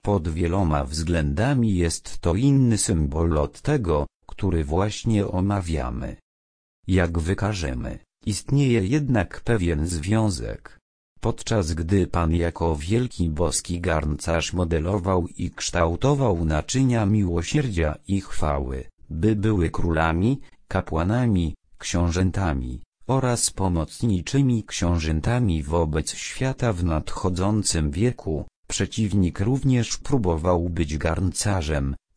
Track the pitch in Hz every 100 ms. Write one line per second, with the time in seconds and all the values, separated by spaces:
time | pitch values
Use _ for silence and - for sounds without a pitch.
0 | - 101 82 80 87 90 92 76 67 76
1 | 80 85 73 71 117 139 117 92 85 -
2 | - - 87 82 135 139 127 107 - 87
3 | 73 73 85 76 71 - - 147 92 76
4 | 73 _ - - 98 85 71 80 104 104
5 | 117 107 98 92 95 101 87 78 62 62
6 | - - _ _ _ _ _ _ - 92
7 | 87 85 80 98 98 101 76 64 57 -
8 | _ _ - 101 - 135 139 117 95 143
9 | 139 117 87 - - 113 85 78 78 85
10 | 82 110 110 85 55 - - - _ _
11 | _ - 113 - - 113 80 82 82 98
12 | 87 85 82 85 85 - 82 78 78 113
13 | 123 - 85 76 85 - - 87 87 80
14 | 76 71 - 82 78 90 87 82 80 101
15 | 90 92 82 - 90 - - 85 85 87
16 | 131 143 127 87 82 76 73 123 135 120
17 | 101 107 95 85 85 151 135 90 78 76
18 | - 98 - - 78 71 65 65 64 _
19 | - 80 101 107 107 104 82 - 85 80
20 | 82 82 104 139 - - _ 95 - 80
21 | 87 117 123 95 82 - _ - - 87
22 | 85 82 92 90 95 69 62 62 - _
23 | - 135 127 120 - - 95 85 78 -
24 | 123 95 78 135 139 117 - - 87 87
25 | 80 80 73 85 117 80 71 82 80 78
26 | 78 - - - 131 131 123 90 90 78
27 | - - 95 90 95 107 92 85 76 71
28 | 120 117 - 76 - _ _ - 95 -
29 | 110 101 90 - 98 135 135 127 113 -
30 | - 139 98 80 85 87 87 85 78 76
31 | 80 80 92 - 104 95 71 76 69 69
32 | _